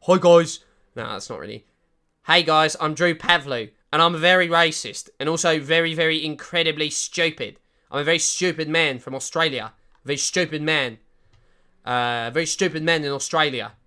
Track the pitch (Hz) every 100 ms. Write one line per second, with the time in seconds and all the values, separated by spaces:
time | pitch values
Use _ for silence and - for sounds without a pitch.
0 | - 185 175 170 165 - _ _ _ -
1 | 117 104 - 80 82 113 _ _ _ _
2 | _ _ - 165 156 156 156 - 156 151
3 | 175 160 - 175 143 127 107 _ _ 151
4 | 170 170 165 185 175 165 165 156 123 -
5 | - _ 139 160 175 160 139 165 165 160
6 | 160 160 156 147 - 175 160 151 156 -
7 | - - 170 165 110 - _ _ _ 139
8 | 147 165 - - 180 160 156 160 156 131
9 | - 131 - 165 160 131 110 _ _ _
10 | - 139 - - 170 156 151 156 127 110
11 | _ _ _ _ _ _ _ _ - 123
12 | 120 120 117 127 165 - 180 156 156 165
13 | 147 139 - 165 151 127 104 -